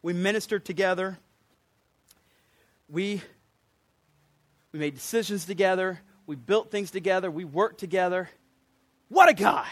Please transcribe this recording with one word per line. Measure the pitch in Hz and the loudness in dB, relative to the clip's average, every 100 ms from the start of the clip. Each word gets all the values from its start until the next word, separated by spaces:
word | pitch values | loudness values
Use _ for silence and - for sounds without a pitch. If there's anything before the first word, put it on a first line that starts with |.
We | 170 | -4
ministered | 175 190 214 - 208 | 0 0 0 -2 -6
together. | - 170 190 180 190 185 _ _ _ _ _ _ _ _ _ _ _ _ _ _ _ _ _ | -4 0 0 0 -4 -8 _ _ _ _ _ _ _ _ _ _ _ _ _ _ _ _ _
We, | 156 196 202 - _ _ _ _ _ _ _ _ _ _ _ _ _ _ | -6 -4 -6 -10 _ _ _ _ _ _ _ _ _ _ _ _ _ _
we | 156 | -6
made | 147 | -6
decisions | 131 - 226 196 202 | -6 -4 -2 -2 -6
together. | 165 190 190 185 185 175 _ _ - | -6 0 2 2 -2 -6 _ _ -14
We | 143 | -14
built | 117 214 220 | -2 -2 0
things | 208 190 | -6 -6
together. | 190 190 185 185 | -4 -2 0 -2
We | 156 | -8
worked | 175 151 220 - | -6 -2 -2 -2
together. | 185 185 180 180 180 - _ _ _ _ _ _ _ | -4 0 0 0 -6 -16 _ _ _ _ _ _ _
What | 339 349 | 8 8
a | |
guy. | 220 208 - - | 8 2 0 -4